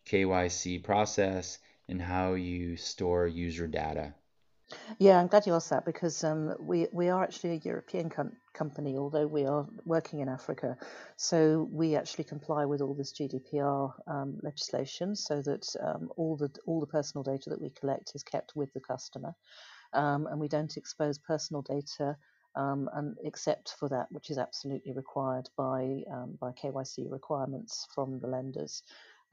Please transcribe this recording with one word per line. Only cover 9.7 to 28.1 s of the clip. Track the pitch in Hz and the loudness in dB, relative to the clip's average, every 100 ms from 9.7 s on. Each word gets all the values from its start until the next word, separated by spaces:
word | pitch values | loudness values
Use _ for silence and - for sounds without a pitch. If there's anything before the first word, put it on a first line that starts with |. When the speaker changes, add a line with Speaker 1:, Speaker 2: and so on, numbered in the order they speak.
| - | -6
Speaker 2:
working | 165 165 - 151 | 0 0 0 -4
in | 135 | -4
Africa. | 135 - - 123 - - - - - | -4 -4 -4 -4 -4 -10 -14 -16 -6
So | - 165 156 160 - | 2 8 8 6 2
we | 151 160 151 | 2 2 2
actually | - - 151 | 0 -6 -6
comply | 147 - 151 143 | -6 -2 0 2
with | 143 | 2
all | 139 | 0
this | 143 139 | -2 -4
G | - 139 | -4 -4
D | 131 | -4
P | - 147 | -2 0
R, | 143 139 135 - - | 2 2 0 -4 -6
um, | 147 139 - | -4 -4 -4
legislation | 151 147 - 135 135 - 180 208 | -6 -6 -4 -2 -2 -2 -2 -2
so | - 147 | -2 0
that, | 139 - - - | 0 -2 -4 -4
um, | - 156 165 - | -2 -2 -4 -2
all | 160 147 | 0 0
the, | 147 - - | -2 -2 -2
all | 165 | 0
the | 147 | 2
personal | 156 143 143 | 0 0 -2
data | 135 135 - | -2 -2 -2
that | - | -6
we | 147 | -6
collect | - 139 135 - | -4 -2 -2 -4
is | 139 | -12
kept | - - - 151 | -6 -6 -4 -4
with | 139 | -4
the | 131 | -4
customer. | - 131 - 135 143 - - - - - - | -6 -8 -6 -8 -8 -10 -18 -20 -20 -20 -2
Um, | - 147 143 156 | 2 4 2 0
and | 151 | -2
we | 147 | 0
don't | 151 156 - | 0 0 -6
expose | - - 147 147 | -8 0 0 0
personal | - 151 - 147 | -2 -2 -2 -4
data, | 139 143 143 - 139 135 _ _ _ | -2 -2 -2 -2 -2 -2 _ _ _
um, | 135 139 139 135 | -2 0 0 -2
and | 143 147 - | -2 -6 -6
except | 156 - 160 - - - | -8 -4 0 0 -2 -6
for | 143 | -2
that | 127 - | 0 -2
which | 147 - | -6 -6
is | 135 | -4
absolutely | 123 - 139 131 139 | -4 -4 -6 -6 -6
required | 135 - 139 131 127 131 - | -8 -6 -2 0 -2 -4 -2
by, | 135 131 131 135 - | 0 0 0 -2 -6
um, | 127 127 143 | -8 -8 -6
by | 123 | -8
K | 127 143 | -6 -6
Y | 135 | -4
C | 131 - 143 | -6 -6 -8
requirements | 135 - 143 135 135 - - - - | -6 -4 -2 -2 -6 -8 -10 -8 -4
from | 131 | -4